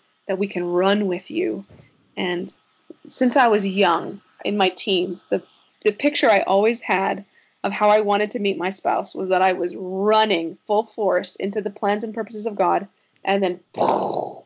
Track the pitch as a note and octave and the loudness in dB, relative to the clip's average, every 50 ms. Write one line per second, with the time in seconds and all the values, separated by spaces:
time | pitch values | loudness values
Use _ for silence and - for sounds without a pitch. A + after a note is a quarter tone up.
0 | _ _ _ _ _ - F#3+ F#3 G3+ G3+ - F#3 F3 F3 F3 F3 F#3 G3 G3+ G#3 | _ _ _ _ _ -6 -4 -4 -4 -4 -4 -4 -4 -2 0 2 2 4 2 2
1 | G#3 F#3+ F3 F#3+ - - - - F#3 - - G3 G3 - - - - _ _ _ | 0 -2 -2 -4 -8 -8 -6 -4 -2 -2 -4 -6 -10 -16 -20 -20 -20 _ _ _
2 | _ _ _ - F#3+ F3+ F3+ F3 F#3+ F#3+ - - _ _ _ _ _ _ - - | _ _ _ -6 -4 -4 -4 -4 -6 -8 -12 -18 _ _ _ _ _ _ -20 -20
3 | _ - - - C4 B3 A#3+ C#4+ B3+ A#3 G#3+ G#3+ G3 G3 F#3 G3 G3 F3 E3+ E3 | _ -18 -4 0 0 2 4 4 4 6 4 2 0 0 0 2 2 2 2 0
4 | - - G3+ G3+ - _ _ _ - - G#3 G#3 F#3+ F#3 F#3 - - A3+ F#3+ F3+ | -2 -6 -12 -14 -18 _ _ _ -6 -4 0 2 2 0 0 -2 -2 0 0 0
5 | F3+ F#3+ F3 - - _ G3 F#3 - _ _ _ _ _ _ _ _ G#3+ G#3 - | 0 -2 -4 -10 -6 _ -4 -4 -4 _ _ _ _ _ _ _ _ -2 -2 2
6 | - D4 D4 - - B3 G#3 G3 - - F#3+ G3 G#3 A3+ A#3+ A#3 - - G3 F#3 | 0 0 0 2 4 4 4 4 2 2 2 2 4 2 0 -2 -2 -2 0 0
7 | F#3+ F#3+ G3+ G3 G3+ - _ _ _ _ _ _ - G3+ G3+ - G#3 G#3 G#3 G#3+ | 0 -2 -2 -4 -8 -14 _ _ _ _ _ _ -6 -6 -2 2 4 4 4 4
8 | G#3+ G3+ G3+ G3+ G#3 G#3 - B3 G3+ G3+ - D#3+ F3 F#3+ G3 - - - - - | 4 2 2 2 0 -2 -2 -2 -2 -2 -2 -2 -4 -4 -6 -4 -4 -2 -2 -2
9 | G3 - - - F#3+ F#3 F#3 F3+ F#3 F#3+ F#3 D#3+ E3+ F3+ F3+ - F#3+ F3+ F#3+ F#3+ | -4 -6 -8 -8 -2 0 2 2 4 2 2 0 -2 -4 -6 -8 -8 -6 -4 -2
10 | G3+ G#3+ A3 G#3+ A3 G#3+ G3 E3 E3 E3 - - _ - G#3 G#3 A3+ - - - | 2 2 4 4 4 4 2 0 -2 -4 -8 -12 _ 0 0 0 0 -2 -6 -2
11 | G#3 F#3+ F3+ F3+ G3+ - - - F#3+ G3+ G3 A3 F#3+ G3+ G3+ - - G3+ G#3 G#3+ | 0 0 2 0 -2 -4 -8 -6 -6 -4 -4 -4 -6 -6 -6 -2 -2 0 0 0
12 | A#3 A3 G#3 A3+ G#3+ A3 A3+ G#3+ G#3 A#3 G#3 G3 F#3+ F3 F3 F3 G3 - _ _ | -2 -6 -6 -8 -8 -8 -10 -8 -8 -8 -2 0 0 2 2 0 -2 -6 _ _
13 | _ _ _ _ _ - G3 G3+ G3 F3+ F3+ F3 - _ _ - - - - - | _ _ _ _ _ 0 0 2 2 0 -2 -4 -10 _ _ -2 0 0 2 0
14 | - - - - - - - - - | -2 -2 -4 -4 -6 -8 -10 -16 -20